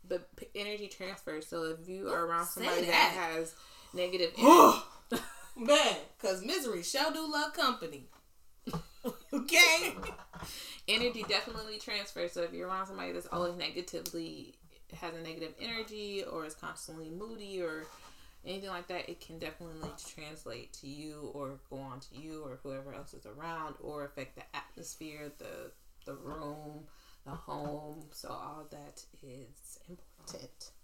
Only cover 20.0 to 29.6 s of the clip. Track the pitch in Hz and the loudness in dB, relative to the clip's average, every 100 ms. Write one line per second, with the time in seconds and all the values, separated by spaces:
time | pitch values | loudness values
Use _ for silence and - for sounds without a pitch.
20 | - - 151 156 - 117 - - 139 147 | -14 -14 -14 -12 -10 -12 -12 -14 -12 -10
21 | 151 151 139 143 135 139 - 135 135 127 | -10 -10 -10 -6 -8 -8 -12 -10 -10 -12
22 | - 131 156 156 143 131 143 135 139 139 | -14 -14 -10 -10 -10 -10 -8 -8 -8 -12
23 | 147 120 - 120 165 165 156 143 - 147 | -12 -14 -16 -10 -8 -6 -8 -8 -8 -6
24 | 143 - 131 - - 147 - - 151 - | -8 -8 -10 -12 -10 -10 -10 -14 -12 -10
25 | 156 151 147 - 101 - 175 - - - | -10 -10 -10 -10 -12 -10 -12 -16 -20 -16
26 | - 139 139 151 147 151 151 151 156 - | -12 -10 -8 -6 -6 -8 -10 -12 -14 -20
27 | - - - 165 - 147 147 147 151 156 | -20 -18 -12 -12 -8 -6 -4 -6 -8 -12
28 | 147 - - - 147 156 147 147 147 - | -14 -12 -10 -8 -8 -10 -12 -14 -16 -18
29 | - - 139 127 - - | -20 -18 -16 -16 -16 -18